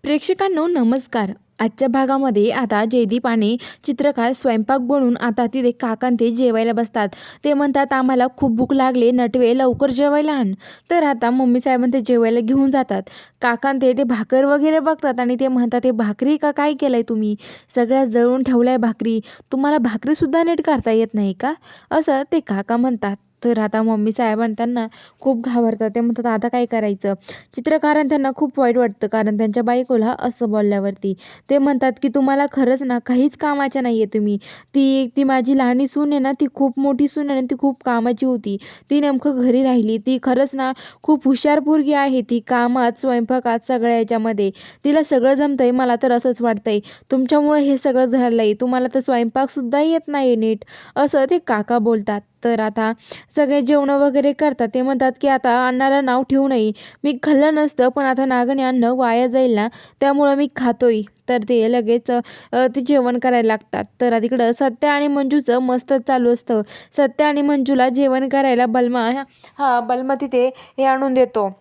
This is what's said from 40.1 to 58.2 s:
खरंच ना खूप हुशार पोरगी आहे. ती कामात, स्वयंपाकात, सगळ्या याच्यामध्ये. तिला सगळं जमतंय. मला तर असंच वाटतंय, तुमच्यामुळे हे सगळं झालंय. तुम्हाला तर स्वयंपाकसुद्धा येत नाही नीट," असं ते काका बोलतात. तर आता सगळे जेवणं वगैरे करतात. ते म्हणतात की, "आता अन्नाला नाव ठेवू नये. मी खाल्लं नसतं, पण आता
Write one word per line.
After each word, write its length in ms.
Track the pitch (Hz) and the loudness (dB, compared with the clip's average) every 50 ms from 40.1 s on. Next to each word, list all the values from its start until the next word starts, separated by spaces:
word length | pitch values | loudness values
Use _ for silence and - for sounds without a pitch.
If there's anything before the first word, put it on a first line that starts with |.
| 262 240 - | -2 -2 0
खरंच 280 | 269 247 247 277 269 - | 0 0 0 0 -2 -2
ना 180 | 269 262 262 262 - - - - _ - | -6 -6 -6 -6 -8 -14 -20 -20 _ 0
खूप 240 | - 311 262 - | 0 0 2 2
हुशार 320 | 262 269 240 - 294 294 302 | 0 0 2 2 2 2 2
पोरगी 340 | 277 294 311 311 277 277 294 | 2 2 0 2 2 0 0
आहे. 280 | 285 277 277 262 254 | 0 0 0 0 -2
ती 180 | 220 - 240 233 220 | -2 -2 -4 -4 -2
कामात, 440 | - 254 240 240 247 247 262 240 240 240 - | -2 0 0 0 0 0 0 0 -2 -2 -2
स्वयंपाकात, 600 | - 262 247 240 233 214 254 254 247 247 226 226 _ | -2 -2 0 0 0 0 -2 -2 0 -2 -4 -4 _
सगळ्या 300 | - 254 240 226 233 233 | -2 -2 0 2 0 2
याच्यामध्ये. 540 | 233 226 214 233 226 220 226 220 202 202 196 190 - - - - _ _ | 0 0 0 -2 -2 -2 -2 -2 0 -2 -2 -4 -8 -20 -20 -20 _ _
तिला 180 | 285 294 311 302 | 2 2 2 2
सगळं 300 | - 311 254 233 262 277 | 2 2 2 4 2 2
जमतंय. 380 | 269 294 285 277 254 254 247 | 2 0 0 0 2 2 2
मला 240 | 247 254 262 247 240 233 269 | 2 2 0 0 0 0 0
तर 80 | 254 | 0
असंच 300 | 240 240 - 254 240 - | 0 2 0 -2 -2 0
वाटतंय, 380 | 233 233 220 202 _ 226 208 208 208 - - - _ _ | 0 -2 -2 -2 _ -2 -2 -2 -4 -8 -20 -20 _ _
तुमच्यामुळे 500 | 269 262 262 247 311 294 294 294 302 294 | -2 -2 0 2 2 2 4 2 2 2
हे 160 | 285 277 277 | 2 2 0
सगळं 280 | 254 - 294 247 254 262 | 0 0 0 2 2 2
झालंय. 480 | 240 240 262 247 240 233 226 226 208 214 | 2 2 0 2 2 0 2 2 0 0
तुम्हाला 340 | 208 254 247 254 254 254 247 233 | 0 -2 -2 0 -2 -2 -2 -2
तर 60 | 269 | -2
स्वयंपाकसुद्धा 840 | 254 - 254 240 233 226 _ 262 269 262 - 294 254 233 262 285 | -2 0 0 0 0 -2 _ -2 -2 -2 -4 -8 -4 -2 0 0
येत 260 | 302 320 330 320 320 | 2 2 0 -2 -4
नाही 280 | - 294 277 269 254 240 | -4 -4 -2 0 2 2
नीट," 280 | 220 220 220 220 214 - _ - - - - _ | 2 0 -2 -2 -4 -6 _ -20 -20 -20 -10 _
असं 300 | - 285 285 - 285 269 262 | -2 -2 2 2 0 2 2
ते 80 | 349 | 0
काका 400 | 349 _ - 233 208 208 - 240 240 | -2 _ -2 -4 -4 -2 -2 -2 0
बोलतात. 420 | 208 233 226 220 202 214 208 202 - _ _ _ - | 0 0 0 0 -2 -4 -6 -6 -8 _ _ _ -2
तर 160 | 233 233 220 | -2 -2 0
आता 320 | 220 220 214 233 220 220 233 _ - - - - - _ - | -2 -4 -2 -2 -2 -2 -4 _ -12 -20 -20 -20 -20 _ -2
सगळे 260 | 302 294 262 285 285 | 0 0 2 2 0
जेवणं 360 | 247 247 302 285 277 277 285 277 | 2 2 2 2 2 2 2 2
वगैरे 320 | 285 285 254 285 269 285 277 | 2 2 2 2 0 0 0
करतात. 340 | - 302 302 262 - 240 214 - | 0 -2 -2 0 -2 -4 -2 -2
ते 80 | 254 | -2
म्हणतात 300 | 254 269 269 247 262 262 254 _ | -2 0 0 0 0 -2 0 _
की, 60 | 285 | 0
"आता 400 | 277 269 254 254 254 240 247 254 | 0 0 2 2 0 2 2 0
अन्नाला 340 | 254 254 254 269 269 269 277 | 0 0 0 2 2 2 2
नाव 220 | 277 254 247 254 269 | 2 0 0 -2 0
ठेवू 240 | - 269 269 277 | 0 0 0 2
नये. 240 | 269 269 233 214 214 208 - - - - _ - | 2 2 0 0 0 -2 -6 -14 -20 -14 _ -4
मी 140 | 285 277 247 - | -4 -4 -2 0
खाल्लं 300 | 302 294 269 294 311 311 | 2 4 4 4 4 2
नसतं, 340 | 302 302 294 - - 247 254 | 2 0 -2 0 2 0 2
पण 160 | 254 285 277 | 2 0 -2
आता 200 | 262 262 240 | 0 0 0